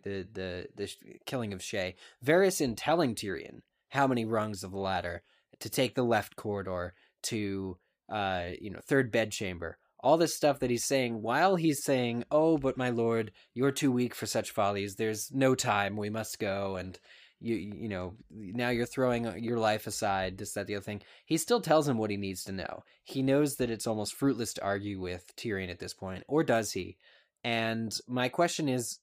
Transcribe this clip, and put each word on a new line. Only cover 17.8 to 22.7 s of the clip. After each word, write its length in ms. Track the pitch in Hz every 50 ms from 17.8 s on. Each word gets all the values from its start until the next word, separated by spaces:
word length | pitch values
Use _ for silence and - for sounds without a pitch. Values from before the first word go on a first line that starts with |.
| 107 110
know, 260 | 98 92 92 90 110 113 - _
now 380 | - 110 107 90 104 123 123 123
you're 180 | 123 117 120
throwing 560 | 120 - 135 127 123 123 117 117 113 87 98 120
your 160 | 113 120 117
life 280 | 110 107 107 107 - 110
aside, 500 | 104 - 113 101 98 95 95 92 95 95
this, 140 | 104 - -
that, 140 | 104 98 98
the 80 | 104
other 80 | 101 92
thing. 180 | - 104 101 - - - - _
He 120 | - 156 160
still 220 | - - 233 -
tells 280 | 180 160 156 156 143 143
him 100 | 127 110
what 120 | 107 104
he 60 | 104 98
needs 260 | 101 98 92 - -
to 80 | 101 98
know. 320 | 92 85 -